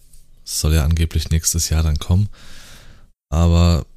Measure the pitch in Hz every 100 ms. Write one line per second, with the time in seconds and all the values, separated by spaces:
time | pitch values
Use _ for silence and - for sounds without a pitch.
0 | - - - - - - 78 80 71 82
1 | 80 - - 80 - 80 - 80 80 76
2 | - 90 104 - - - - - - -
3 | - _ _ 82 85 85 85 82 -